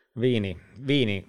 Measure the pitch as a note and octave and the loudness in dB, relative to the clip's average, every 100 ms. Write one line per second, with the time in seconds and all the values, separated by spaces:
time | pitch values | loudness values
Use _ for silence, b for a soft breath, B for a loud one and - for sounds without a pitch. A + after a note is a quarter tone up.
0 | b A#2+ B2 A#2 G2 F2 b G2 C3+ C#3+ | b -2 0 2 -2 -6 b -10 0 2
1 | A2+ G2 | 2 -2